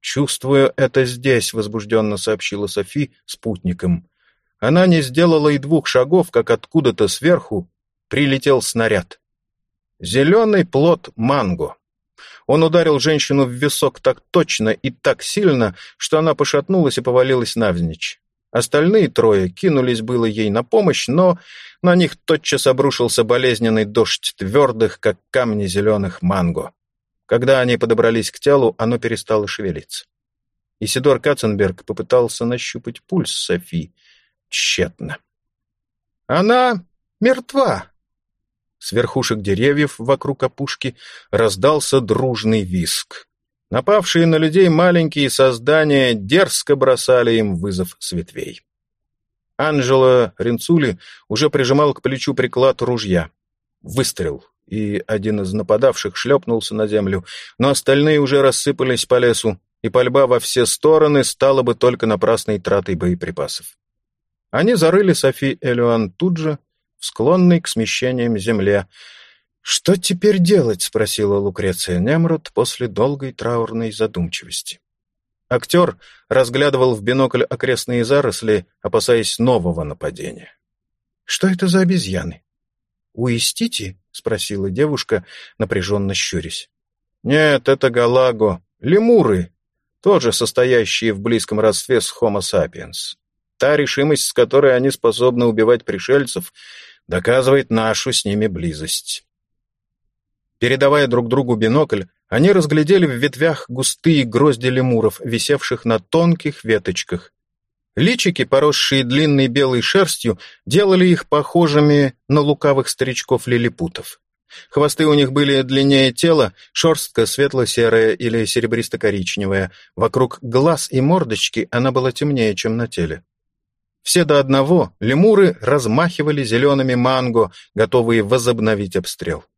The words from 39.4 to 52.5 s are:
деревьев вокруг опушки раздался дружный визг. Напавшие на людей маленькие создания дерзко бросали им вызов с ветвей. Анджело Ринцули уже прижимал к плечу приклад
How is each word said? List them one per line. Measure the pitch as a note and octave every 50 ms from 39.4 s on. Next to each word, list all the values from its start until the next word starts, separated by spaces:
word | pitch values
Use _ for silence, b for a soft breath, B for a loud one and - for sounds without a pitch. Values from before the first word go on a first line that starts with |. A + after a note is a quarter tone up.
деревьев | G2 G2+ G2 F#2 A#2+ C#3+ C#3+ D3 D3+ C#3 - -
вокруг | A2+ B2 C#3 C3 - - C#3 _ C3
опушки | B2+ _ - C#3 C3+ - _ - C3 B B B B B B B B
раздался | - G#2 A2+ G#2+ F#2+ F#2+ G2 C#3+ D#3 D3 - - - C3+
дружный | A#2+ G2+ A2 - C3 C3 A#2+ G#2+ G#2 A2 A2 A2
визг. | G2 F2+ F2+ F#2 E2 D#2 - - - _ - - - _ _ _ _ _ _ _ _ _
Напавшие | - - - - G#3 G#3+ F#3 - - E3+ E3+
на | E3 D#3+
людей | D#3 D#3+ D#3 D#3 F#3+ F#3+ F3
маленькие | D#3 D#3+ F3 F3+ F3 E3+ E3 D#3+ - D3 C#3+ C3
создания | - - C3+ C3+ B2 A2+ A#2+ C#3 D3+ D#3+ D#3 D3+ C#3+ C#3 C3 B2+ A#2
дерзко | G#2+ G2 G2 C#3+ F3+ G3 - - - - - C#3+
бросали | C3+ C3+ C3+ B2+ A#2+ - - B2+ B2 A#2+ A#2+
им | A2+ A2+ A2 G2+ F#2+
вызов | E2+ F2+ G2+ F#2 F2+ F2+ - - _
с | - -
ветвей. | - - E3+ - _ - - - - - _ _ _ _ _ _ _ _ _ _ _ _ _ _ _ _ _ _ _
Анджело | - C#3 D#3 D3+ C#3+ B2+ B2 C3+ C3 C3 C3 B2+ B2 A#2 F#2+ _ -
Ринцули | A#2 A#2 A#2+ A2+ - - E3+ E3 C#3+ A#2+ F#2 B B B B B B B
уже | G#2+ A2 D3+ D3
прижимал | - C#3+ C3 A#2+ C#3 C#3+ D3+ D3 B2+
к | -
плечу | - B2+ C3+ C3 - - C3+
приклад | A#2+ B2 B2